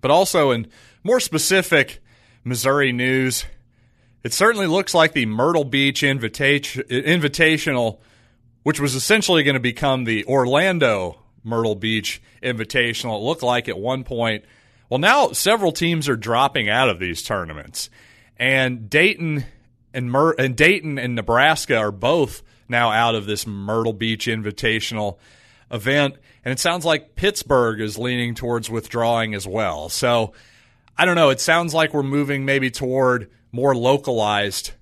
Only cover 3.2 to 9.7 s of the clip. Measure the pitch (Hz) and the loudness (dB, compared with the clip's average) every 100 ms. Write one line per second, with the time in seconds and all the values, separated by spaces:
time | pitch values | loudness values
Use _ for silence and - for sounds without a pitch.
3.2 | 131 120 - - _ _ _ _ _ _ | 0 -2 -8 -16 _ _ _ _ _ _
4.2 | 117 - 208 226 190 175 190 175 160 156 | -8 2 2 4 2 0 2 4 4 2
5.2 | 113 107 139 170 139 139 139 - 143 135 | -2 2 2 2 0 0 0 2 0 0
6.2 | 113 - 139 143 139 127 - 123 143 175 | -4 -2 0 0 -2 -10 -4 -4 0 0
7.2 | 147 - 160 156 - 131 113 101 _ _ | 0 2 2 2 0 0 -2 -4 _ _
8.2 | _ _ _ _ - 151 143 131 - 214 | _ _ _ _ -4 -2 -2 -2 2 2
9.2 | - 170 143 135 123 | 4 2 4 2 -2